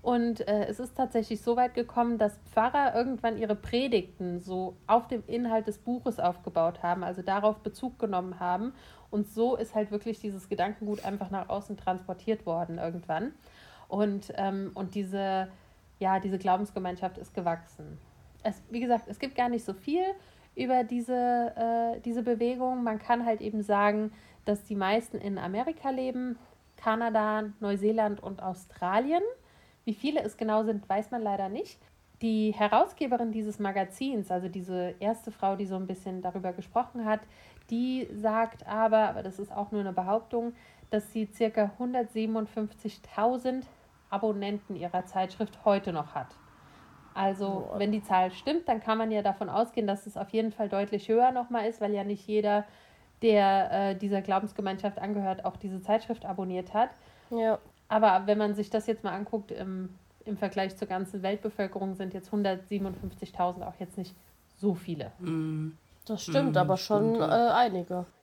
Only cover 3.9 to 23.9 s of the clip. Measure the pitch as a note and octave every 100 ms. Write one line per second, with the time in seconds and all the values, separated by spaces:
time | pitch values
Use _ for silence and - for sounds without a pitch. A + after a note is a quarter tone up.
3.9 | A3 F#3 - F3+ F3 F#3 F#3 F#3 - -
4.9 | A3+ A#3+ A#3+ - A#3 A#3+ A3 G#3+ G#3 -
5.9 | B3 B3 - F3+ F3+ - E3 E3 E3+ F3
6.9 | F#3 F3 F3+ F#3 G3 G#3 G#3+ G#3+ - B3+
7.9 | - G#3+ F#3 F#3 F3+ F3+ F3+ A#3 - -
8.9 | - - G#3 G#3 A3 A#3+ B3 A3+ A3 G#3
9.9 | G#3 A3+ A3 G#3+ F#3+ - G3+ F#3 G#3 G#3
10.9 | G#3 G3 G3+ F3+ F#3+ F#3 G3 G3+ G3+ -
11.9 | F#3 F#3 F3+ - G#3+ F3+ E3 E3+ E3+ E3+
12.9 | E3+ E3+ D#3+ B3 - - - - - -
13.9 | G3 G#3 G3+ - - G3 G3 G3 - F#3+
14.9 | G3 F#3+ G3 F#3+ F#3+ F#3+ - - - _
15.9 | _ F#3+ F#3+ G3 F#3+ F#3+ F#3 G3+ G3+ F3+
16.9 | F3+ F#3 F#3 - - E3+ E3+ - - D3+
17.9 | D3+ - - - - G#3+ G3+ - A3+ B3
18.9 | A#3 - G#3 C4+ C4+ A#3+ A#3 A#3 F#3+ -
19.9 | E4 F#4+ F#4+ - - - - B3+ B3+ A#3+
20.9 | B3 A#3 B3 B3 A#3+ A#3 - A#3 A#3 A#3
21.9 | A#3 A#3+ A#3 A#3 A3+ A#3+ B3 B3+ B3+ A#3
22.9 | G#3+ - A#3+ A#3 G#3+ G#3+ G#3+ G3+ G3+ G#3